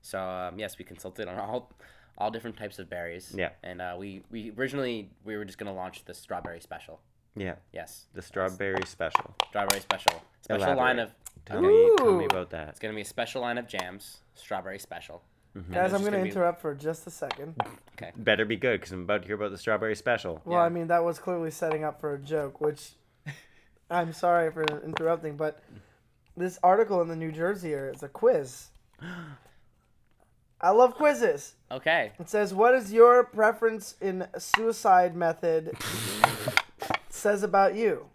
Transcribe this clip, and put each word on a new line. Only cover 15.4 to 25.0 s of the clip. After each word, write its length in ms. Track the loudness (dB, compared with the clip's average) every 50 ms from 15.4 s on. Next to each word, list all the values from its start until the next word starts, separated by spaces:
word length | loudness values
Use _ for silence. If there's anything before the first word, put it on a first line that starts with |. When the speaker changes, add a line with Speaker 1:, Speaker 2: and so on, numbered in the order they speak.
| _ _ _
Speaker 2:
Mm-hmm. 160 | -14 -12 -6 -2
Speaker 3:
Guys, 140 | 0 0
Speaker 1:
It's 80 | 2 2
Speaker 3:
I'm 40 | 0
Speaker 1:
just 40 | 0
Speaker 3:
gonna 120 | 0 0 0
Speaker 1:
gonna 40 | -2
be 60 | -2
Speaker 3:
interrupt 300 | 0 0 0 0 0 -2
for 140 | -6 -8 -8
just 300 | -6 -6 -6 -6 -6 -10 -18
a 20 |
second. 460 | -12 -10 -8 -8 -8 -10 -10 -14 -6 -6 -6 -6 -8 -20 _ _ _
Speaker 1:
Okay. 180 | -16 -16 -14 -14
Speaker 2:
Better 300 | -4 2 2 4 4 2
be 120 | 0 -2
good, 240 | 0 0 0 0 0
'cause 120 | -4 -8 -10
I'm 100 | -10 -4
about 200 | -2 -2 -2 -2
to 40 |
hear 80 | -4 -6
about 160 | -4 -4 -6
the 80 | -6 -6
strawberry 380 | -2 -2 0 0 0 -2 -4
special. 460 | -2 0 -2 -2 0 -2 -6 -8 -8 -6
Speaker 3:
Well, 160 | -2 2 2
I 60 | 2
Speaker 1:
Yeah. 20 | 2
Speaker 3:
mean, 180 | 2 -2 -2
that 160 | 2 2 2 2
was 160 | 0 -2 -4
clearly 320 | -6 -6 -4 -4 -4 -6
setting 320 | -6 -4 -4 -2 -2 -2 -4
up 160 | -6 -8 -6
for 160 | -6 -6 -6
a 40 | -6
joke, 400 | -8 -4 -4 -4 -4 -4 -6 -2
which 320 | -2 -2 -2 -4 -14 -20 -20 _ _ _ _ _ _
<laughs> 640 | -16 -16 -16 -20 _ _ _ _ _ _ _ _ _
I'm 220 | -2 -2 -2 -2 -4
sorry 400 | -2 2 2 4 4 2 0 -2
for 100 | -2 -4 -2 -4 -4 -8
interrupting, 520 | -8 -6 -2